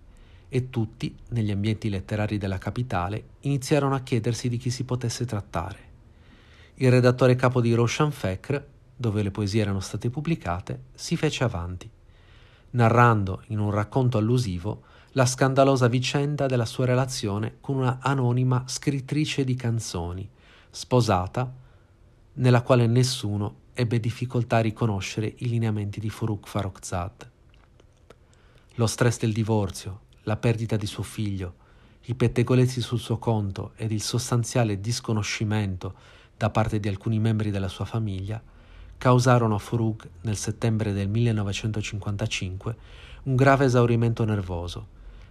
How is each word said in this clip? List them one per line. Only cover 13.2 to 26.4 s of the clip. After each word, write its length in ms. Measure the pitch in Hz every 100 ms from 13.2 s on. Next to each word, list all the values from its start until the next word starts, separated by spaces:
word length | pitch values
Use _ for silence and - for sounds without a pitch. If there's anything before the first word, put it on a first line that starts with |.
| 98 92 -
in 120 | 107
un 120 | 104
racconto 480 | 101 104 135 127 110
allusivo 640 | 107 127 123 87 98 113 - - -
la 120 | 135
scandalosa 640 | 123 - 135 135 135 135 123
vicenda 560 | 127 127 147 143 147
della 220 | 139 127 113
sua 180 | -
relazione 720 | 127 127 131 - 104 101 113 -
con 160 | - 135
una 240 | 127 127
anonima 600 | 131 139 123 123 127 127 127
scrittrice 800 | - - 139 127 143 151 -
di 100 | 127
canzoni, 720 | 127 120 113 107 90 85 92 95 - - - -
sposata, 840 | - - 127 110 92 92 - 127 131 - - _ _ - _ _
nella 260 | - 127 123
quale 260 | 120 127 117
nessuno 720 | 120 127 - 104 104 104 - _
ebbe 260 | - 120 117
difficoltà 580 | 117 - 123 123 117 117
a 40 |
riconoscere 720 | 110 - 117 98 92 - 107 -
i 100 | 123
lineamenti 520 | 117 113 107 104 101
di 100 | 107
Forough 340 | - 110 101